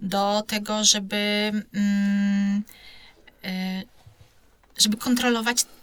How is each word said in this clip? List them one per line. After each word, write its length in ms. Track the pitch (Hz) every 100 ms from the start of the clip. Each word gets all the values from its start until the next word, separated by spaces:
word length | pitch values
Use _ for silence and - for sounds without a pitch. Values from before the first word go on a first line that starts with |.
do 420 | 190 196 202 208 214
tego, 380 | 214 208 214
żeby, 680 | 208 208 196 208 208 208 214 208 214
mm, 880 | 202 202 202 202 202 202 202 196 202 208 - - - - - - -
y, 40 | - 185 185 185 - - - - - _ - _ _ -
żeby 180 | 214 208
kontrolować 680 | 262 240 247 233 226 240 - -